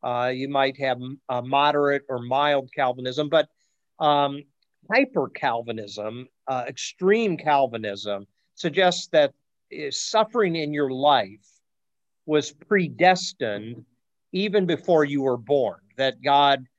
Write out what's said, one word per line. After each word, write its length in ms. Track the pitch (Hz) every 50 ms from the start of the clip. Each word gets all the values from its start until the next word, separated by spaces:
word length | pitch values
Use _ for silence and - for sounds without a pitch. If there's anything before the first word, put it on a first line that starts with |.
| -
Uh, 280 | 123 123 123 123 127 131
you 160 | 127 131 139
might 300 | 139 139 135 135 135 135
have 180 | 139 135 127 123
m-, 220 | 127 127 135 135 _ -
a 140 | - 123 120
moderate 600 | 127 135 139 143 147 147 147 143 143 143 139 139 _
or 120 | 131 123
mild 500 | 120 123 127 135 147 147 143 139 135 127 -
Calvinism, 560 | - 139 127 123 127 127 127 127 143 151 147
but, 200 | 156 160 151 - _ _ _ _ _ _ _ _ _ _
um, 460 | 165 151 147 143 143 143 143 143 147 _ _ _ _ _ _ _ _ _
hyper 380 | 208 254 277 262 269 175 135 117
Calvinism, 1000 | _ - - 139 117 117 120 117 113 110 107 104 107 104 104 107 113 120 127 127 _ _ _
uh, 180 | - 131 127 123 127
extreme 680 | 139 - - - - _ 180 185 208 226 233 208 175
Calvinism, 880 | - - 151 147 139 135 123 113 113 110 104 101 101 98 104 101 98 101 _ _ _ _ _ _
suggests 540 | - - 175 139 190 190 180 175 180 - -
that, 260 | - 156 147 135 _ _ _ _ _ _ _ _ -
uh, 160 | 156 151 139
suffering 640 | 135 - - - - 214 220 214 220 247 214 185 165
in 180 | 165 151 147 147
your 180 | 147 147 135
life 560 | 131 131 135 147 143 127 107 95 101 - _ _ _ _ _ _ _ _ _ _ _ _ _ _ _ _ _
was 260 | - 151 151 143 - -
predestined 1300 | _ - _ 208 202 185 147 123 110 175 180 185 180 - - - _ 139 110 104 101 107 113 120 123 - _ _ _ _ _ _ _ _ _ -
even 340 | 185 196 214 185 208 190
before 380 | 175 170 - - - 175 156 151
you 180 | 143 143 143 135
were 140 | 135 127
born, 440 | 117 113 117 143 143 127 104 87 - _ _ _
that 260 | - 135 131 123 123 123
God 420 | 143 139 143 143 139 139 131 127 _ _